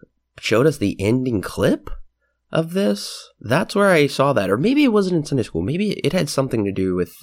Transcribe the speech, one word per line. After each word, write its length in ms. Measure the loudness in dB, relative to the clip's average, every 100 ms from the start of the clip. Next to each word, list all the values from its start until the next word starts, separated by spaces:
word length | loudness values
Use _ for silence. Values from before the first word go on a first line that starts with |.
| -20 _ _ -12
showed 260 | 0 2 2
us 100 | 2
the 200 | -2 0
ending 420 | 0 0 0 -2
clip 480 | -4 0 0 0 -4 -12 -12 _ _ _ _
of 220 | -4 -2
this? 560 | -2 -2 -2 -6 -14 -18 _
That's 360 | -2 -2 0 2
where 140 | 4
I 160 | 4 2
saw 260 | 2 2
that. 160 | 2 0
Or 80 | 0
maybe 260 | 2 4
it 80 | 4
wasn't 240 | 2 2 0
in 80 | 0
Sunday 180 | -2
school. 180 | -2 -2
Maybe 300 | -4 -2 -2
it 200 | -2 -2
had 160 | 0 0
something 360 | -2 -2 -2 -2
to 60 |
do 240 | -2 -2 0
with, 180 | -4 -6